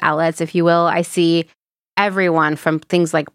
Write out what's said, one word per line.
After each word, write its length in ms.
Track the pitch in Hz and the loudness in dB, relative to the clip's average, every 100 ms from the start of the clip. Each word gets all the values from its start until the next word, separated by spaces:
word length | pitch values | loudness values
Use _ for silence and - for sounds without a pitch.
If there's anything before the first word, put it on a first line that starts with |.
outlets, 380 | - 151 165 160 | -2 0 -2 -2
if 140 | 160 | -4
you 100 | 175 | 0
will. 220 | 170 170 170 | 2 2 2
I 160 | 170 | 0
see 440 | 170 180 170 170 160 _ _ _ _ - | -2 0 2 0 -2 _ _ _ _ -2
everyone 580 | 202 190 180 165 151 151 | -2 0 0 2 0 0
from 220 | 165 156 | -2 -2
things 340 | - 175 165 | -2 0 0
like 120 | 160 147 | -2 -4